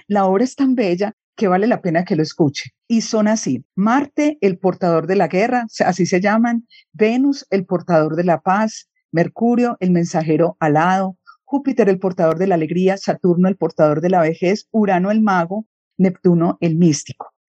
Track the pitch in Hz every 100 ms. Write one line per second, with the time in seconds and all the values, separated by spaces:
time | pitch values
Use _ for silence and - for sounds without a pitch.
0 | - 202 190 190 254 - 269 254 202 175
1 | 202 - _ - 202 185 220 - 180 160
2 | 180 151 156 - 151 - - _ - 233
3 | - 220 214 220 175 135 - - 214 262
4 | 277 - 294 302 196 180 190 180 180 165
5 | 160 196 165 185 233 247 226 - - 180
6 | 175 180 202 220 233 233 - - _ 156
7 | 214 247 277 277 - 196 190 175 175 165
8 | 156 160 180 160 190 196 220 - - _
9 | _ 160 175 - 233 240 240 - 185 175
10 | 170 165 156 156 170 - 160 147 175 190
11 | 190 185 _ - - 277 277 247 196 185
12 | 190 180 165 165 190 175 156 175 185 196
13 | - 165 185 170 185 - 160 - 151 151
14 | 175 180 160 165 180 208 - 220 202 180
15 | 190 220 214 185 170 202 - _ _ -
16 | 190 185 180 170 165 - 175 160 175 143
17 | - - - _